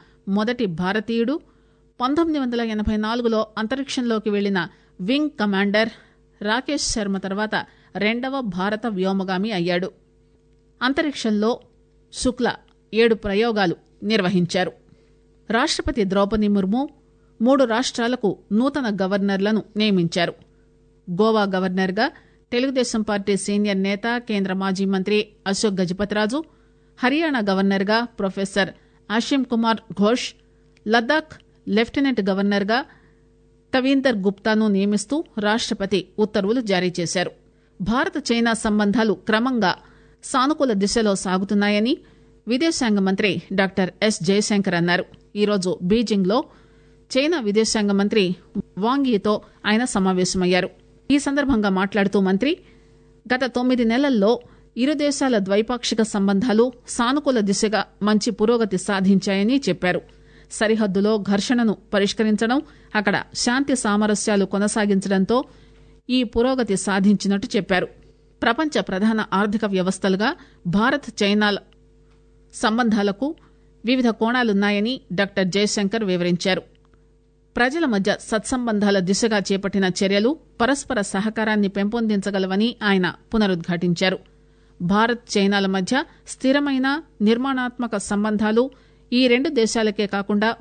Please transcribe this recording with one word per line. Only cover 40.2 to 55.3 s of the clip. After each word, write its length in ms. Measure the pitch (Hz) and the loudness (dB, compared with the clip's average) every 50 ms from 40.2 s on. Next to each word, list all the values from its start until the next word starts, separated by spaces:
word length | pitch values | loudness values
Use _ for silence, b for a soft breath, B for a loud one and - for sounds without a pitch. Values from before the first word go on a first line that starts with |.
| b | b
సానుకూల 480 | - - 254 254 285 311 302 285 262 214 | -4 0 0 2 2 2 0 0 0 2
దిశలో 420 | 196 196 202 - 247 220 208 196 | 0 0 0 0 2 2 2 0
సాగుతున్నాయని 800 | 185 - 196 180 190 202 196 214 202 202 208 208 208 220 240 330 349 b b b b b b b b b | 0 -2 -2 -2 -2 -2 0 0 0 2 2 2 2 2 0 -2 -2 b b b b b b b b b
విదేశాంగ 520 | 208 240 262 320 330 320 - 269 220 208 202 | -4 -2 0 0 0 0 0 0 0 2 2
మంత్రి 320 | 190 190 190 190 214 202 156 175 - - 196 | 2 0 0 0 0 -2 -2 -2 -6 -6 -2
డాక్టర్ 380 | 190 190 185 - - 185 175 - - 202 | 0 0 0 2 -2 -2 -2 -2 0 0
ఎస్ 200 | 220 214 - 165 | 0 0 0 0
జయశంకర్ 520 | 170 196 208 214 - 214 202 196 190 180 | 0 2 2 2 2 0 0 0 0 0
అన్నారు. 300 | 170 170 175 175 180 - - - - - _ - | 0 2 2 0 0 -2 -4 -12 -20 -20 _ -4
ఈరోజు 420 | 208 208 208 208 196 175 180 165 - 180 | -2 0 0 0 0 0 -2 -4 -2 0
బీజింగ్లో 560 | 175 214 233 233 - 220 196 185 180 208 262 311 b b b b b b b b b b b b - | 0 2 2 2 2 0 0 2 2 2 0 0 b b b b b b b b b b b b -4
చైనా 300 | - 254 285 311 359 302 | -2 0 0 2 0 0
విదేశాంగ 520 | 226 202 196 220 220 214 - 220 202 202 202 | 0 0 2 2 2 2 2 0 2 2 2
మంత్రి 320 | 196 202 208 220 220 190 175 185 - - - - 202 - - - 180 | 2 2 2 2 2 2 2 0 -4 -8 -12 -8 -8 -8 -8 -6 -4
వాంగ్ 280 | 196 233 262 285 277 | -2 0 0 2 2
యీతో 280 | 254 240 - - - 220 - B B B B B | 2 0 0 2 0 0 0 B B B B B
ఆయన 180 | 202 214 220 247 | 2 2 2 2
సమావేశమయ్యారు. 840 | 254 - 208 190 190 185 180 185 180 - 185 180 180 180 180 180 - - _ _ _ - _ _ - | 0 0 0 2 2 2 2 0 0 0 0 0 2 2 2 0 -2 -8 _ _ _ -20 _ _ 0
ఈ 80 | 269 285 | 0 0
సందర్భంగా 500 | 277 294 277 285 277 262 240 214 202 202 | 2 0 -2 0 0 0 0 0 2 0
మాట్లాడుతూ 500 | 190 185 196 196 - 208 196 196 202 202 | 0 0 0 0 0 0 0 2 2 2
మంత్రి, 320 | 196 185 190 196 247 285 359 - b b b b b b b b b b b b b | 2 4 2 2 2 0 -2 -4 b b b b b b b b b b b b b
గత 180 | - 247 254 269 | -4 -2 -2 -2
తొమ్మిది 400 | 240 - 247 247 254 254 247 240 | -2 -2 0 0 2 2 2 2
నెలల్లో 460 | 220 226 254 285 285 262 214 196 214 247 240 B B B B B B B | 2 2 2 2 2 2 2 4 2 2 0 B B B B B B B
ఇరు 180 | 220 247 277 311 | -2 -2 0 0
దేశాల 440 | 277 294 294 277 - 285 262 | 0 0 -2 0 0 0 0